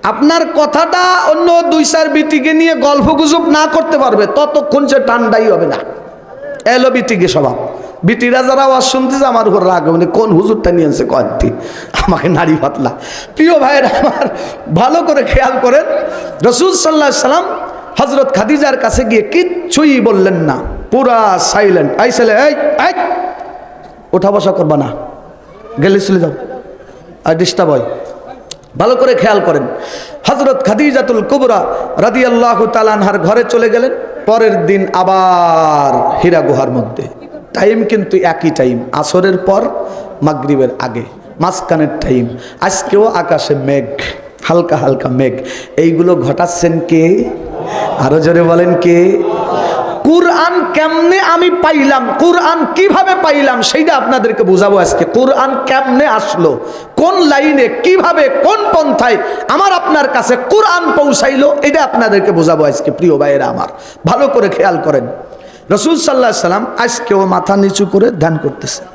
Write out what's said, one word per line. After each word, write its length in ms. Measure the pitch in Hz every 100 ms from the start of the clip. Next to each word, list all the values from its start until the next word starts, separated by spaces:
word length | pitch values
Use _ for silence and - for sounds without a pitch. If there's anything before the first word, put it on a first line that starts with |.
আপনার 380 | 196 220 285 330 320 320
কথাটা 720 | 294 285 330 359 359 359 320
অন্য 320 | 311 349 339
দুই 220 | 339 320
চার 240 | 294 320 311
বিটিকে 440 | 294 302 311 254
নিয়ে 220 | 311 330
গল্প 300 | 285 285 285
গুজব 440 | - 294 311 330 330
না 180 | 294 311
করতে 320 | 320 320 311
পারবে, 280 | 269 214 202
ততক্ষণ 600 | 208 294 294 294 285 269
সে 140 | 262 -
ঠান্ডাই 440 | 240 226 214 220
হবে 160 | 180 156
না। 100 | - - - - - - - - - -
এলো 200 | 247 254
বিটিকে 380 | 254 - 208 175
স্বভাব। 260 | 165 139 - - - - -
বিটিরা 380 | 175 226 240 254
যারা 200 | 254 262
আওয়াজ 220 | 269 262
শুনতেছে 420 | 262 262 262 277 269
আমার 220 | 233 214
উপর 180 | 196 185
রাগ, 220 | 175 156
মানে, 180 | 165 175
"কোন 260 | - 220
হুজুরটা 400 | 170 190 220 185
নিয়ে 140 | 175 156
আনছে 180 | 123
কয়েকটি 460 | - 131 - - 120 - - - -
আমাকে 360 | - - 160 147
নারী 280 | 160 170 156
পাতলা।" 300 | 135 - 127 - - - - -
প্রিয় 220 | 311 320
ভাইয়েরা 300 | 269 285 262 -
আমার, 260 | - - 233 - - - -
ভালো 280 | 156 247 320
করে 200 | 302 285
খেয়াল 300 | 233 233 262 254
করেন, 200 | 254 277 - - - - - -
রাসূল 280 | 185 240 370
সাল্লাল্লাহু 240 | 359 - 311
আলাইহি 160 | 294
সাল্লাম 320 | - 254 311 381 - - - - -
হযরত 360 | 262 269 269
খাদিজার 420 | 185 214 294 285 262
কাছে 280 | 226 240
গিয়ে 180 | 233 226
কিচ্ছুই 760 | 208 233 359 359 - - 311 262
বললেন 340 | 220 202 185
না, 220 | 180 160 127 - - -
পুরা 480 | 254 262 233 214 185
সাইলেন্ট। 640 | - 202 208 175 143 123
"এই 100 | 233
ছেলে, 200 | 247 226
এই, 220 | 214 294 294 294 302 302
এই, 60 | 370 349 - - - - - - - - - -
ওঠা 180 | 180 196
বসা 220 | 202 196
করবা 240 | 190 156 147
না, 120 | 131 - - - - - - - - -
গেলে 180 | 143 196
চলে 200 | - 175
যাও, 100 | 170 - - - - - - - - -
আর 100 | -
ডিস্টার্ব 360 | 165 180 - 170
হয়।" 120 | 139 - - - - - - - - - -
ভালো 180 | 214 254
করে 180 | 262
খেয়াল 260 | 247 226 202
করেন, 220 | 175 151 123 - - - - - -
হযরত 400 | 269 269 254 180
খাদিজাতুল 560 | 208 294 262 - 226
কুবরা 420 | 190 185 254 208 - - - -
রাদিয়াল্লাহু 680 | 226 233 247 233 240 226 226
তাআলা 260 | 226 220
আনহার 260 | 214 196 196
ঘরে 260 | 160 226 233
চলে 220 | 240 226
গেলেন। 200 | 233 254 - - - -
পরের 400 | 226 226 190 170
দিন 200 | 196 190
আবার 1300 | - 185 190 185 180 170 160 160 151 139 127 - -
হীরা 160 | 175 170
গুহার 300 | - 135 131
মধ্যে, 320 | 123 107 - - - - - -
টাইম 300 | - 202 226
কিন্তু 320 | 220 214 190 185
একই 340 | 175 160 165
টাইম, 340 | 151 127 120 120
আসরের 460 | 147 151 180 185 180
পর 240 | - 196 285 - - - - -
মাগরিবের 460 | 147 151 139 139 127 -
আগে, 240 | 127 117 120 - - -
মাঝখানের 480 | 170 185 - 165 147 -
টাইম। 280 | - 127 117 117 - -
আজকেও 460 | - - - 202 214
আকাশে 480 | 175 175 160 -
মেঘ, 300 | 139 135 139 120 - - - - - -
হালকা 280 | 170 170 151
হালকা 320 | 123 131 -
মেঘ। 240 | 127 135 - - - - -
এইগুলো 400 | 165 165 175 180
ঘটাচ্ছেন 640 | - 175 175 - 170 165
কে? 500 | 160 160 165 214 233 - - - - - - -
আরো 220 | 127 151
জোরে 220 | 156 170
বলেন 320 | 165 170 175
কে? 480 | 175 180 170 185 - - - - - - - - -
কুরআন 640 | 277 339 339 - 330 349 302
কেমনে 460 | 302 311 320 339 381
আমি 300 | 349 339 359
পাইলাম, 640 | 349 311 311 269 269 233 -
কুরআন 480 | 339 349 320 330 302
কিভাবে 400 | - 392 370 381 381
পাইলাম, 400 | 330 285 277 247
সেইটা 340 | 220 - 320 285
আপনাদেরকে 460 | 226 262 220 220
বোঝাবো 340 | 190 185 202 196
আজকে। 280 | 180 -
কুরআন 520 | 170 233 262 - 269 269 262
কেমনে 400 | 262 269 247 294
আসলো, 540 | 220 - - 165 120 - - - -
কোন 240 | 320 370
লাইনে, 480 | 320 285 302 277 240
কিভাবে, 600 | - 349 370 349 330 277
কোন 320 | - 320 427 415
পন্থায় 440 | 339 294 240 240 214 - - -
আমার 240 | 277 392
আপনার 360 | 359 - 302 277
কাছে 280 | 262 - 247
কুরআন 560 | - 415 427 349 339 339
পৌঁছাইলো, 600 | 285 240 - 269 285 285
এটা 220 | 294 311
আপনাদেরকে 480 | 262 247 226 202 202
বোঝাবো 320 | 170 160 156
আজকে। 260 | 151 139 -
প্রিয় 280 | 127 175 143
ভাইয়েরা 280 | 143 143 131
আমার, 220 | 120 - - - - 160
ভালো 220 | 254 277
করে 200 | 247 208
খেয়াল 300 | - 190 165
করেন, 220 | 156 139 117 - - - - - -
রাসূল 280 | 202 214 320
সাল্লাল্লাহু 240 | - 262
আলাইহি 200 | 247 -
সাল্লাম 260 | 170 190 240 -
আজকেও 480 | 240 - - 196 190
মাথা 300 | 180 - 196
নিচু 300 | 196 196 196
করে 240 | 196 233
ধ্যান 280 | 208 160 156
করতেছে। 400 | 147 131 139 - -